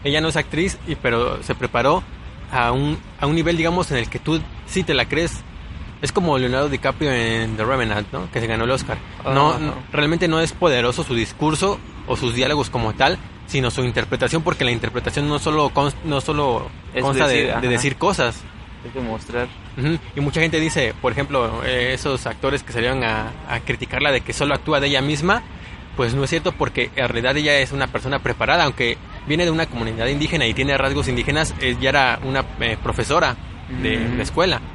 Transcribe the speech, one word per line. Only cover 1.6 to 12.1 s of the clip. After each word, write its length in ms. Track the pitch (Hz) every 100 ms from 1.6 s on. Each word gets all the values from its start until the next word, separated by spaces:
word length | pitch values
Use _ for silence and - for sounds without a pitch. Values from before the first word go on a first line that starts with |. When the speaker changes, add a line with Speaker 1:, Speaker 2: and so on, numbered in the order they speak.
| 123 120 127 175 - - - - -
Speaker 1:
a 200 | 131 120
un, 260 | 127 143 156 - -
a 60 | 143
un 80 | 160
nivel, 220 | 160 170
digamos, 340 | 165 175 170
en 60 | 135
el 120 | 113
que 100 | 120
tú 200 | - 160 156 - -
sí 180 | 190
te 100 | 180
la 120 | 143 117
crees. 360 | 147 165 - - - - - - -
Es 100 | 147
como 240 | - 175 139
Leonardo 320 | 127 127 147
DiCaprio 420 | 135 135 135 151
en 460 | 123 113 113 113 110
The 80 | 110
Revenant, 420 | 135 113 104 104
¿no? 180 | 135 90
Que 80 | 123
se 80 | 113
ganó 160 | 113
el 80 | 113
Oscar. 260 | 131 - 110 - - -
No, 240 | 135 151
Speaker 2:
Ajá. 80 | 156
Speaker 1:
no, 140 | 151 131 131
realmente 360 | 143 147 170 175
no 100 | 160
es 140 | 160
poderoso 500 | - 175 127 120 123
su 120 | 165 117
discurso 640 | 110 - 151 151 190 202 - -
o 80 | -